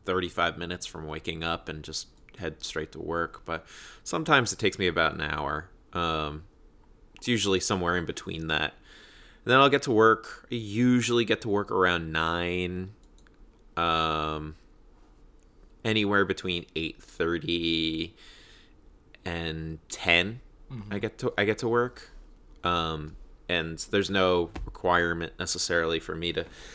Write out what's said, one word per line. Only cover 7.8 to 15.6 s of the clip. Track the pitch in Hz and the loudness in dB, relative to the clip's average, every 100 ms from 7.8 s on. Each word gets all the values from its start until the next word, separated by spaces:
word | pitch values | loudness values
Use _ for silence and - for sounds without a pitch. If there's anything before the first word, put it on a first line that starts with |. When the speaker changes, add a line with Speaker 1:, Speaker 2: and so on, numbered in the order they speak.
| 87 87 | 0 0
Speaker 1:
in | 82 | -2
between | - - 85 80 | -8 -8 -8 -2
that. | 78 76 - - - - - - - | -2 -2 -6 -20 -20 -20 -20 -20 -12
And | - | 4
then | 127 | 6
I'll | 139 | 8
get | 135 | 6
to | 143 | 4
work. | 110 110 110 - - - | 6 8 6 0 -18 -8
I | 120 | -8
usually | 107 104 123 123 117 120 110 | -4 2 4 4 4 2 2
get | 107 | 0
to | 113 | 0
work | 101 101 | 0 0
around | 98 90 87 82 | 2 4 2 -2
nine. | 78 82 85 87 90 90 90 95 104 _ - - _ - _ - - | -2 0 0 0 -2 -2 -6 -10 -14 _ -20 -20 _ -20 _ -12 -2
Um, | 85 80 80 78 78 78 78 80 - - - - - - - - _ _ | 0 2 0 0 -2 -4 -8 -14 -20 -20 -20 -20 -20 -20 -20 -20 _ _